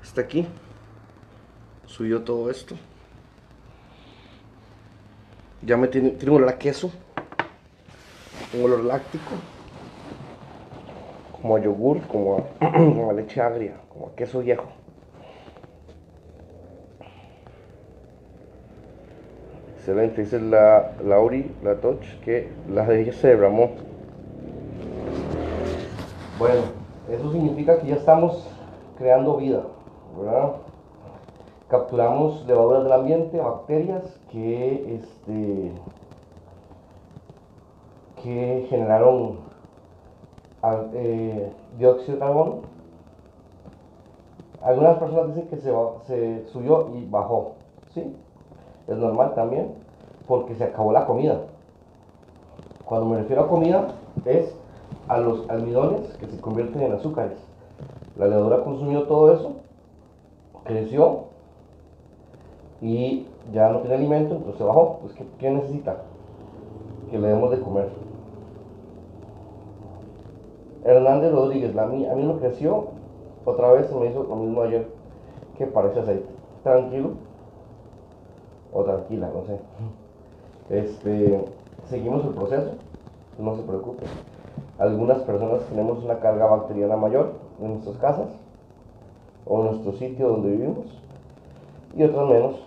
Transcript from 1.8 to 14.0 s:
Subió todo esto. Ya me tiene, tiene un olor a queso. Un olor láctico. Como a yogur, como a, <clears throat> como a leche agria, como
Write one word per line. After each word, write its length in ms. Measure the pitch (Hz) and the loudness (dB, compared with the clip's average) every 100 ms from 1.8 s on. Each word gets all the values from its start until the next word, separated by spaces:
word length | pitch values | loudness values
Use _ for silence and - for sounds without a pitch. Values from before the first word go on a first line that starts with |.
| - | -20
Subió 340 | - 113 113 | -8 -2 -2
todo 300 | 117 117 117 | -2 -4 -4
esto. 240 | 131 - - - - - - - - _ - - - - - - - - - - - - - - - - - - - - - | -6 -12 -18 -20 -20 -20 -20 -20 -20 _ -20 -20 -20 -20 -20 -20 -20 -20 -20 -20 -20 -20 -20 -20 -20 -20 -20 -20 -20 -20 -18
Ya 120 | 107 120 | 0 2
me 120 | 131 | 4
tiene, 240 | 135 131 | 2 0
tiene 240 | - 135 147 | 0 2 6
un 80 | |
olor 60 | 127 | 4
a 100 | 127 | 2
queso. 320 | 143 135 180 - - - - - - - _ _ - - - - - - - | -4 -4 -8 -10 -14 -14 -14 -10 -10 -10 _ _ -20 -20 -20 -20 -20 -18 -10
Un 120 | 120 123 | -6 -2
olor 180 | 123 | -2
láctico. 480 | 117 135 139 160 - 202 - - - - - - - - - - - - - - - - - - - - | -2 -4 -8 -14 -12 -14 -14 -20 -20 -20 -20 -20 -20 -18 -18 -20 -20 -20 -20 -20 -20 -20 -20 -20 -20 -12
Como 140 | 113 110 | 0 2
a 40 | |
yogur, 420 | 104 101 120 147 | 2 0 0 0
como 360 | - 107 98 95 | -2 -2 0 0
a, 340 | - - 160 | -4 -2 0
<clears throat> 0 | |
como 380 | 156 165 117 113 | 6 6 4 0
a 40 | |
leche 280 | 104 110 - | -2 -4 -2
agria, 320 | 120 120 104 - - | -2 -2 -6 -10 -20
como 200 | - | -18